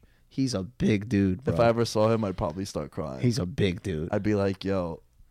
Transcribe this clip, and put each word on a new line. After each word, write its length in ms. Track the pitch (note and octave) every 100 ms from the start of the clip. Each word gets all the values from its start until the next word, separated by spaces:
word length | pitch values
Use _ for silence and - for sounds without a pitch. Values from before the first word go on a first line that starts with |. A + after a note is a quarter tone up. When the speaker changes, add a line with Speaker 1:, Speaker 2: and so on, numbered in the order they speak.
| - _ _
Speaker 1:
He's 240 | - C3
a 80 | G#2+
big 480 | F#2+ - G3 G#2+ G#2
dude, 340 | G2+ G2 F#2
bro. 120 | - E2+
Speaker 2:
If 40 |
I 60 | A#2
ever 140 | A#2
saw 280 | A2+ A2 A2
him, 120 | A2+
I'd 140 | G#2 F#2
probably 280 | F#2+ F2 G2
start 260 | E2+ C#2+
crying. 300 | - D2+ C2
Speaker 1:
He's 180 | B2 G#2+
a 80 | F2+
big 340 | - G2+ F2+
dude. 280 | G2+ D#2 E2
Speaker 2:
I'd 100 | G#2
be 140 | G#2 G#2
like, 280 | G2 F#2+
"Yo, 380 | F#2+ F#2+ F2 D#2+ _ - -